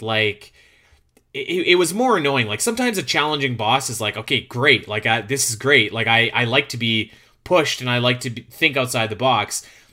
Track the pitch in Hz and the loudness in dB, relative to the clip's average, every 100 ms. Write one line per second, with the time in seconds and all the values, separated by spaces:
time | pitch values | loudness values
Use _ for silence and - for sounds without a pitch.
0 | 110 110 107 101 - _ _ _ _ _ | -2 0 0 -2 -12 _ _ _ _ _
1 | _ _ _ 143 - 175 - 180 170 196 | _ _ _ -10 -6 -2 2 4 2 2
2 | 254 208 143 139 110 104 - 226 247 196 | 2 2 2 0 0 -2 -2 -2 -2 -2
3 | 127 160 151 151 139 120 107 131 135 113 | -2 0 0 0 -2 -2 0 0 0 -4
4 | 107 104 110 127 - 120 147 117 - 107 | -4 -4 -2 -4 -4 0 2 2 0 -4
5 | 113 113 104 135 - 107 127 143 107 113 | 0 -2 -2 -4 -4 -2 2 4 4 0
6 | 117 113 117 110 120 131 139 120 117 113 | 2 2 2 0 0 0 -2 -2 0 0
7 | 104 - _ _ - 175 143 - 127 123 | -2 -10 _ _ 0 2 2 -2 -2 0
8 | 123 123 131 113 - - 160 135 123 127 | 0 0 -4 -10 -14 0 0 2 -2 -2
9 | 113 101 131 113 101 - - - _ | -2 0 2 2 0 -6 -12 -20 _